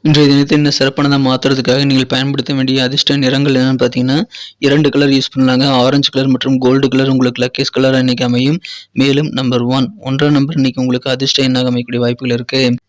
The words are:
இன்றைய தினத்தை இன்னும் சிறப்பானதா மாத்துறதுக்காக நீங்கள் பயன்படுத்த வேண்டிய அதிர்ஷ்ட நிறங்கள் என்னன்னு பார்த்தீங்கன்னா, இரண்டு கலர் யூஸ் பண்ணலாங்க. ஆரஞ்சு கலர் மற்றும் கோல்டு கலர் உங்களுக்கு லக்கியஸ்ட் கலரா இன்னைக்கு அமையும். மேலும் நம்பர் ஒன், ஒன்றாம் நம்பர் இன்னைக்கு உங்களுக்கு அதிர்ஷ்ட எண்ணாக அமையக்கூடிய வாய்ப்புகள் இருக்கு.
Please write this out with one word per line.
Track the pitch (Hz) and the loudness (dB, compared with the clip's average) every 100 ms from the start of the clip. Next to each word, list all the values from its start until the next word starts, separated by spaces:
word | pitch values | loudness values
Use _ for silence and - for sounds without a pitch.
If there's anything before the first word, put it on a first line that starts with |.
இன்றைய | 156 147 143 | 2 4 4
தினத்தை | 143 139 151 | 4 2 2
இன்னும் | 147 143 | 0 0
சிறப்பானதா | 135 135 143 139 | -2 0 0 2
மாத்துறதுக்காக | 131 131 135 131 123 131 139 | 0 0 0 0 0 0 2
நீங்கள் | 131 127 | 0 0
பயன்படுத்த | 127 135 139 - | -2 -2 -4 -4
வேண்டிய | 135 131 135 | -2 0 0
அதிர்ஷ்ட | 127 143 - 143 | 0 -2 0 0
நிறங்கள் | 131 135 143 131 | 0 0 2 2
என்னன்னு | 131 131 | 2 0
பார்த்தீங்கன்னா, | 123 123 127 143 226 - - _ | 0 0 0 0 -2 -10 -20 _
இரண்டு | 139 143 147 | 0 2 2
கலர் | 143 143 | 2 2
யூஸ் | 135 127 | 2 0
பண்ணலாங்க. | 135 131 127 139 131 | 0 2 2 2 2
ஆரஞ்சு | 127 143 139 | 2 0 0
கலர் | 131 135 | -2 0
மற்றும் | 127 135 131 | 0 0 0
கோல்டு | 127 135 135 | 2 2 2
கலர் | 131 135 | 0 0
உங்களுக்கு | 131 123 123 | 2 0 0
லக்கியஸ்ட் | 123 - 135 127 | -6 -4 -4 0
கலரா | 135 131 | 0 2
இன்னைக்கு | 127 123 127 | 0 -2 -2
அமையும். | 123 131 170 - - - - | 0 0 -2 -6 -20 -10 -2
மேலும் | 139 135 151 | 0 0 -2
நம்பர் | - 131 123 120 | -4 -2 -2 0
ஒன், | 131 127 - | -2 -2 -6
ஒன்றாம் | 131 135 147 147 | -6 -2 2 2
நம்பர் | 139 156 | 0 0
இன்னைக்கு | 135 127 | -2 -2
உங்களுக்கு | 127 123 135 127 | -2 -2 -2 -4
அதிர்ஷ்ட | 135 - 131 | -2 -2 0
எண்ணாக | 127 127 | 0 0
அமையக்கூடிய | 123 120 120 | -2 -4 -2
வாய்ப்புகள் | 120 123 131 120 | -2 -2 -4 -4
இருக்கு. | 120 135 127 120 | -2 -2 0 -2